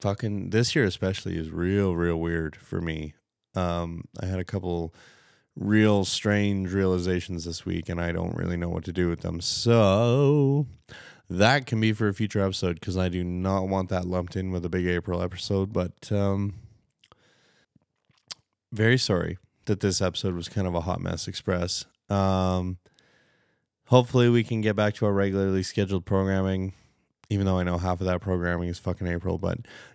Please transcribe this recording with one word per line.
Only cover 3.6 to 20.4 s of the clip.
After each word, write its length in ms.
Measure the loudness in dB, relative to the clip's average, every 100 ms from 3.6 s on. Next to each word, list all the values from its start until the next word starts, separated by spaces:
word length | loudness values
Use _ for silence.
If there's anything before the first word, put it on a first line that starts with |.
| -2 -2 -4 -8 -12 -8
I 60 | -6
had 120 | -4
a 60 |
couple 500 | -4 -6 -4 -4 -4 -10 -20 -20 _ _ _ -8
real 480 | 2 4 6 4
strange 680 | 2 -2 0 2 2 0 -2
realizations 720 | 0 2 2 2 -2 -2 -8
this 200 | -8 -8
week, 240 | -6 -6 -4
and 120 | -4
I 120 | -2
don't 240 | -2 -4 -4
really 200 | -4 -4
know 120 | -4
what 160 | -4
to 80 | -4
do 160 | 0 0
with 120 | -2
them. 200 | -4 -6
So 1300 | -4 -2 4 6 6 4 4 4 4 4 2 2 -2 -8 -20 -20 -20 -20 -6
that 360 | 4 4 4 0
can 140 | 0
be 120 | 2
for 160 | 2 0
a 60 |
future 260 | 0 -2 0
episode, 400 | 0 0 -2 -2
'cause 160 | -2 0
I 120 | 0
do 140 | 0
not 460 | -2 -2 0 0 0
want 220 | -2 0
that 160 | -2 -2
lumped 280 | -2 -4
in 160 | -4 -4
with 140 | -4
a 60 | -2
big 160 | -2 0
April 360 | 0 -2 -2
episode. 500 | -4 -6 -2 -2 0
But, 380 | -2 -4 -6 -4
um, 440 | 0 0 0 -4 -8 -16 _ _ _ _ -20 _ _ _ _ _ _ _ _ _ _ -20 -20 _ _ _
very 260 | 2 4 4
sorry 400 | 4 0 0 -6 _ _ -4
that 140 | 0
this 200 | 0 2
episode 340 | 0 -2 -4
was 140 | -4